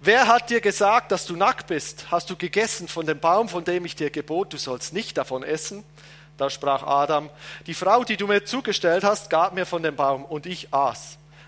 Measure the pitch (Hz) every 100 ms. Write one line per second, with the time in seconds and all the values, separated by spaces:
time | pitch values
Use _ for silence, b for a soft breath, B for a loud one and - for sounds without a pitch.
0 | - 233 240 233 - 233 208 190 202 226
1 | - 190 - 175 196 262 - 160 - -
2 | - 170 - 185 175 196 220 - 175 -
3 | 160 151 165 185 226 175 170 180 175 -
4 | 147 151 147 165 190 147 - 123 - 156
5 | - - 131 131 - 151 - 202 - B
6 | B B B - 139 - 143 135 143 143
7 | 143 151 147 B B B - 160 185 226
8 | 247 208 202 208 202 247 254 196 180 175
9 | 202 208 - 160 185 185 180 170 160 143
10 | 139 135 143 151 156 175 - 139 135 110
11 | - - - B